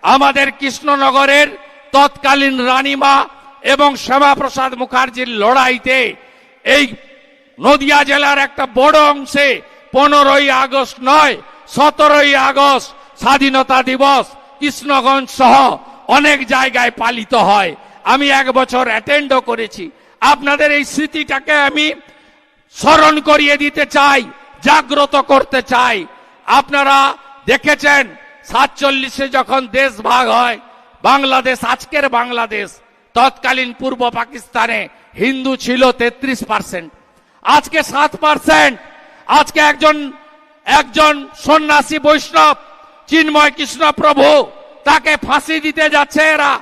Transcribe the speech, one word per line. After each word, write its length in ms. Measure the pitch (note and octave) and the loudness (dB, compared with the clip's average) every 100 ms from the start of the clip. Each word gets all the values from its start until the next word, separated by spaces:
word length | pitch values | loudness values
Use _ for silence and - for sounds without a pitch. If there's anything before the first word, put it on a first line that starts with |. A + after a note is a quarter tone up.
আমাদের 440 | - C4 C#4 C#4 C#4 C4+ | 2 2 2 0 -4 -4
কৃষ্ণনগরের 880 | C#4 - D4+ C#4+ C4+ C4+ C#4 C#4+ D4 G4 - - - | -10 -8 -4 0 0 0 2 2 0 -4 -20 -20 -2
তৎকালীন 640 | C4+ C#4+ C#4+ C4+ C#4 C#4 C4 B3 | 2 2 0 0 0 0 -2 -2
রানীমা 440 | B3+ C4+ C#4 C#4 C#4 C#4 - - - - | -2 -2 -2 0 0 -2 -10 -20 -10 -2
এবং 180 | C4+ C#4+ C4 | 2 2 0
শ্যামাপ্রসাদ 680 | - C4 C#4+ C#4 C4+ C4+ C4 B3 | -2 2 2 2 -2 -4 -6 -6
মুখার্জির 500 | B3 B3+ B3+ A#3+ B3+ A3+ | -6 -2 -4 -4 -8 -2
লড়াইতে 560 | G3+ C4 B3+ B3+ B3+ C4 A#3 - - _ _ _ | 0 2 0 -2 -2 -2 -2 -8 -20 _ _ _
এই 200 | - C#4 C#4 - - - _ _ _ - | 0 0 0 -6 -20 -20 _ _ _ -4
নদিয়া 420 | F#3 C#4+ C#4 D4 C#4+ | 0 2 2 0 2
জেলার 300 | C#4 C#4+ C#4+ C#4 | 0 0 0 -4
একটা 180 | - C4 A#3+ | -6 -6 0
বড় 200 | C#4 D#4 D4 | 4 4 4
অংশে 360 | C#4+ C4 C#4+ C#4+ G3+ - - _ | 0 -4 -2 0 -2 -8 -20 _
পনেরোই 520 | B3+ C#4+ D4 C#4 C#4 C#4+ C4 | 0 2 4 4 2 2 0
আগস্ট 320 | C4+ C4+ B3 - B3+ | -2 -2 -6 -6 0
নয়, 240 | D4+ D4 G#3+ - - - | 2 2 0 -12 -20 -12
সতেরোই 580 | - D4 D4 D4+ D4 D4 C#4 C4+ | 0 0 2 2 4 2 2 0
আগস্ট 380 | C#4 C#4 C4 - - - - | 2 2 0 -4 -20 -20 -6
স্বাধীনতা 560 | A#3+ C#4 C4+ C4 C4 C4 B3+ | 0 2 2 0 0 0 0
দিবস 340 | C4 C#4 C#4 G3 - - - | 0 2 2 -2 -12 -20 -8
কৃষ্ণগঞ্জ 720 | D4 - C4 C4+ B3 C4+ C4 - | -8 -8 -4 -2 0 -2 -4 0
সহ 160 | B3+ C4 C4 - - - - C4 | 4 6 4 -2 -14 -20 0 2
অনেক 220 | D4 C#4+ B3 | 2 0 -2
জায়গায় 380 | C4 C4 B3 A#3+ A#3+ | -2 -2 -2 -2 -2
পালিত 340 | A3+ A#3+ A3 A#3+ F#3 | -6 -4 -4 0 2
হয়। 240 | G#3 F#3 C#3+ - - - | 2 0 -6 -20 -12 -2
আমি 140 | B3+ C#4+ C4+ | 0 2 0
এক 60 | C4 B3+ | 0 -2
বছর 260 | B3+ B3 B3 | -2 -2 -2
অ্যাটেন্ডও 480 | A3 A3+ C#4+ C#4+ C4 B3+ | -4 -2 -2 0 -2 -2
করেছি। 340 | A#3 A3 - F3 _ _ _ | -8 -8 -12 -18 _ _ _
আপনাদের 460 | B3+ C#4+ C#4 C#4+ D4 D4 | 0 0 0 0 0 0
এই 60 | C#4 | -4
স্মৃতিটাকে 640 | - D4+ D#4 D4 C4+ C#4 D4+ C#4+ | -6 -6 -8 -8 -8 -2 0 0
আমি 180 | D4 D4+ D4+ - _ _ _ _ _ _ - | -2 -4 -6 -16 _ _ _ _ _ _ -4
স্মরণ 380 | C4 D#4 D#4 D4+ D4+ | 2 4 4 2 0
করিয়ে 280 | D4 D4 C#4+ | 0 2 0
দিতে 200 | D4 C#4+ C#4+ D4 | -2 -4 -2 2
চাই, 240 | C#4+ C#4 A3+ - - - C4 | 2 2 -2 -16 -20 -6 2
জাগ্রত 480 | D4+ - C#4+ C#4+ C#4+ C4+ | 2 2 -2 0 0 2
করতে 300 | C#4 C4+ C4+ B3 | 0 2 -4 -2
চাই। 240 | B3 B3+ A3 D#3 - _ _ - A#3+ | -2 0 -4 -8 -20 _ _ 0 0
আপনারা 400 | C#4 C#4+ C#4 C#4 C#4 - - - C#3+ | 0 -2 2 2 0 -4 -16 -18 -4
দেখেছেন 540 | B3+ D4 D4 C#4+ C#4+ A#3+ D#3 - - - | -2 0 0 2 0 0 -10 -20 -20 -8
সাতচল্লিশে 760 | A3+ C4+ - C#4 C4+ C4 - C4+ C4 | -2 -2 -2 -4 -2 -6 -8 -4 -4
যখন 260 | A#3+ C4 B3+ B3 | -2 -4 -2 -2
দেশ 140 | C4+ G#3+ G#3+ | -2 -4 -2
ভাগ 160 | A#3+ B3 A3 | 0 0 0
হয়, 200 | B3 A3 - - _ _ G#3+ | 0 -4 -14 -20 _ _ 0
বাংলাদেশ, 500 | C4+ C4+ C4 B3+ B3+ A#3 | 0 2 -2 -2 -4 -4
আজকের 340 | C4 - D4+ C#4 A#3+ | -6 -4 -4 -2 -2
বাংলাদেশ, 500 | A#3+ A#3 A3+ G#3+ G3+ - _ _ _ A#3 | -4 -6 -6 -8 -10 -16 _ _ _ 0
তৎকালীন 540 | B3+ C4 C4 C4 B3+ A#3+ | 0 0 -4 -4 -4 -6
পূর্ব 220 | C4 B3+ A#3+ A#3 | -8 -4 -4 -4
পাকিস্তানে 640 | A#3 C4 - A#3+ A#3 A3 E3+ _ _ - | -10 -12 -10 -4 -4 -4 -8 _ _ -4
হিন্দু 300 | A#3 C4+ C4 C4 | -4 -2 -4 -6
ছিল 180 | - B3 B3+ A#3+ | -4 0 0 2
তেত্রিশ 400 | A#3+ A#3 C4+ B3+ - | -4 -4 -8 -8 -6
পার্সেন্ট, 400 | G#3 - F3+ E3 _ _ _ _ _ | -6 -6 -12 -14 _ _ _ _ _
আজকে 360 | - D4 - D#4+ D4 | 0 0 0 -4 -4
সাত 200 | C4+ D4 - | -2 -2 0
পার্সেন্ট। 520 | D4+ D4+ - D#4 D4 A#3 - - - - - C4 | -2 0 0 2 2 -2 -18 -20 -20 -20 0 0
আজকে 220 | D4+ D#4+ D4+ | 2 2 0
একজন, 260 | D4 D4+ D4+ C#4+ - - _ _ _ - C#4 | 2 0 0 -6 -14 -20 _ _ _ 0 0
একজন 340 | D4 D4+ D4+ D4 C4+ - - | 0 0 0 0 -8 -14 0
সন্ন্যাসী 520 | D#4 D4+ D4 C#4+ D#4 D4 | 0 2 0 0 -2 0
বৈষ্ণব 500 | D4+ - E4 D#4 C#4 - - - _ - | 0 0 2 2 2 -6 -20 -20 _ -2
চিন্ময় 420 | D#4 D#4 D4+ D4 D4 | 0 2 2 2 0
কৃষ্ণ 240 | D4 B3+ D#4 D4 | -10 -2 -2 0
প্রভু, 280 | D4+ C#4+ C#4 D4+ A#3+ - - - C#4 | 0 2 4 4 0 -10 -20 -8 0
তাকে 240 | D#4 D#4 D4+ A3 | 0 0 -4 -2
ফাঁসি 300 | C#4 C#4 D#4+ D4+ | -2 -2 -6 -4
দিতে 180 | D4+ D#4 | -2 0
যাচ্ছে 280 | C#4+ C#4+ D4+ D#4 | 0 0 0 0
এরা। 180 | D4+ C#4+ C4 | 2 0 -2